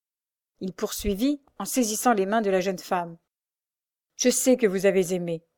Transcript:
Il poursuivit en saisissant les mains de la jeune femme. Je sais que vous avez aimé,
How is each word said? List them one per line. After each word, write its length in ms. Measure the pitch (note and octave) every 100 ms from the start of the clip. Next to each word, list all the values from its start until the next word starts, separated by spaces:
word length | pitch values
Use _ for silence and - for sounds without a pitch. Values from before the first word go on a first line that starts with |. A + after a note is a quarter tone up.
| _ _ _ _ _ -
Il 120 | F#3+
poursuivit 680 | - A3 - G#3 G3 C4+ D4 _ -
en 60 | G3
saisissant 480 | C4 A3 G#3+ B3+
les 120 | G#3+ F#3+
mains 160 | A3+
de 80 | G3+
la 100 | F#3+
jeune 200 | F#3 F#3
femme. 380 | - F3+ E3+ E3 _ _ _ _ _ _ _ _ _ -
Je 140 | B3+
sais 280 | - C4 B3+
que 100 | A3
vous 180 | F#3+ G3
avez 280 | F#3+ F3
aimé, 300 | F#3 F3 E3 _